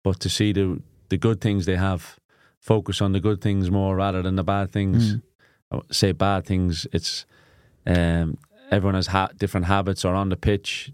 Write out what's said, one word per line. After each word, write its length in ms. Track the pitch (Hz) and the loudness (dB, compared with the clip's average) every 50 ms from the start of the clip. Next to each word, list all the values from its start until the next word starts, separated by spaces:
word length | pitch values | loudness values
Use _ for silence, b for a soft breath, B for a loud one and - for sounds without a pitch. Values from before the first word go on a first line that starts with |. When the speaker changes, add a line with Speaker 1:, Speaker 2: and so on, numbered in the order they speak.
| - | -2
Speaker 1:
but 160 | 95 92 - | -2 -2 0
to 80 | - 92 | -4 -4
see 240 | - - 107 104 | 0 2 2 2
the, 280 | 95 98 98 92 85 - - - _ _ _ - | 2 2 0 0 -2 -6 -8 -14 _ _ _ -4
the 80 | 98 - | -4 2
good 220 | - - 110 92 | 2 2 2 2
things 240 | - 107 101 98 85 | 0 0 0 0 0
they 100 | 95 92 | 0 0
have, 420 | 90 95 95 92 82 - - - _ b b b b b b b b | 2 2 0 0 -4 -6 -12 -20 _ b b b b b b b b
focus 400 | - - 110 107 - 98 92 - | 0 0 0 0 2 -4 -2 0
on 120 | 101 98 | 0 2
the 80 | 95 95 | 2 2
good 200 | 87 107 104 92 | 2 0 -2 0
things 300 | - 104 101 98 92 87 | -2 -2 0 0 0 0
more 260 | 98 98 98 98 95 | 0 0 0 0 0
rather 260 | 92 98 98 92 92 | 0 0 0 0 -2
than 140 | 90 95 95 | -2 0 0
the 80 | 95 85 | 0 0
bad 260 | 98 98 101 98 92 | 0 0 0 -2 -2
things. 440 | - 104 98 95 92 117 113 107 104 | -2 -2 0 2 2 2 2 2 0
Speaker 2:
Mm. 80 | 120 - _ _ b b b b b b - | -2 -6 _ _ b b b b b b -8
Speaker 1:
I 60 | - | -8
w-, 160 | - - - | -8 -8 -6
say 200 | - - 107 95 | -2 0 2 2
bad 320 | 85 78 95 101 98 92 - | 2 2 2 2 2 0 -2
things, 420 | - 95 92 90 87 82 85 - - | 0 0 0 2 0 -2 -4 -6 -4
it's, 320 | - - - - - - - b b b b b b b b b b b - | -4 -4 -4 -4 -8 -10 -12 b b b b b b b b b b b -2
um, 500 | - 87 87 85 85 85 85 82 80 - - _ _ _ _ - - | 0 2 2 4 2 2 0 0 -2 -4 -8 _ _ _ _ -4 0
everyone 240 | - 101 92 101 95 | 0 2 2 2 0
has 140 | 92 90 92 | 0 0 0
ha-, 220 | 95 95 95 - - - | 0 0 0 0 -4 -4
different 280 | 101 87 - 90 87 | -6 -2 -2 -2 0
habits 380 | 90 98 98 92 98 90 - - | 2 0 0 0 -2 -4 -2 0
or 100 | 90 90 | 0 0
on 140 | 98 98 95 | 0 0 -2
the 80 | 92 | -2
pitch, 560 | - - 110 104 98 - - - - - 139 | 0 0 0 0 0 -2 -8 -10 -10 -12 -10